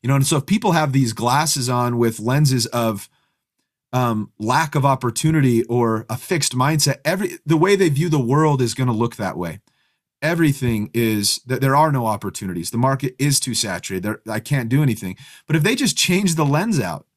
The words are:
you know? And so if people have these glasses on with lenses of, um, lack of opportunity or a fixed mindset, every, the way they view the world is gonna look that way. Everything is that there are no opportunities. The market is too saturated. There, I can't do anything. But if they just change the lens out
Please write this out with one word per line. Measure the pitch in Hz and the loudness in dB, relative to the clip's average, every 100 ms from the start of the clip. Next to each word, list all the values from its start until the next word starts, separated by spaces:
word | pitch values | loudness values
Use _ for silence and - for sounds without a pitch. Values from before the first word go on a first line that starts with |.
you | 127 | 2
know? | 139 | 2
And | 139 | 2
so | 151 | 0
if | - | 0
people | 214 - | 0 2
have | 165 151 | 2 2
these | 135 120 | 2 0
glasses | 104 117 135 156 143 123 | 0 0 2 0 -2 -2
on | 123 123 120 | 0 0 0
with | 117 113 | 0 0
lenses | 110 139 147 131 113 | -2 2 2 2 0
of, | 120 117 101 - _ _ _ _ _ _ _ _ | -2 -2 -4 -10 _ _ _ _ _ _ _ _
um, | 127 123 110 104 _ | -2 0 -2 -6 _
lack | 107 135 156 151 | -2 0 0 0
of | 139 | 0
opportunity | 131 123 - 156 160 135 117 - | 0 -2 0 0 2 4 2 2
or | 120 117 110 110 | 0 0 0 -4
a | 123 | -10
fixed | - 175 - | -4 -4 -2
mindset, | 127 131 156 143 135 151 | 0 0 2 0 0 -2
every, | 185 202 - 147 | -2 -4 -8 0
the | 160 | 2
way | 185 202 | 4 4
they | 180 | 4
view | 139 170 | 2 2
the | 151 | 0
world | 120 143 156 139 | 2 4 4 2
is | 120 | 0
gonna | 113 123 | 0 0
look | 110 117 - | 0 -2 -2
that | 95 - | -8 -6
way. | 87 95 _ _ _ _ _ _ | -8 -10 _ _ _ _ _ _
Everything | 151 170 160 139 123 113 104 | -4 2 2 2 -2 -2 -2
is | 117 113 107 101 - 123 | -2 0 0 -2 -4 -4
that | 131 | -2
there | 135 139 | 2 4
are | 156 | 4
no | 139 113 | 2 -2
opportunities. | 104 104 - 98 85 82 | -4 -6 -8 -8 -6 -4
The | 117 | 0
market | 131 135 131 - | 0 0 -4 -2
is | 139 135 | 0 0
too | - | -2
saturated. | 110 107 87 - 95 | -4 -4 -6 -6 -6
There, | 101 104 110 | -4 -6 -6
I | 110 | -8
can't | - 143 117 | -2 -4 0
do | 135 | 2
anything. | 147 107 92 95 - - - | 2 0 -6 -10 -16 -20 -2
But | 156 | 0
if | |
they | 170 269 | 0 0
just | 254 - | -2 0
change | - 180 196 160 | 0 2 2 0
the | 147 | 0
lens | 147 220 180 | 0 0 -2
out | 95 78 _ | -2 -6 _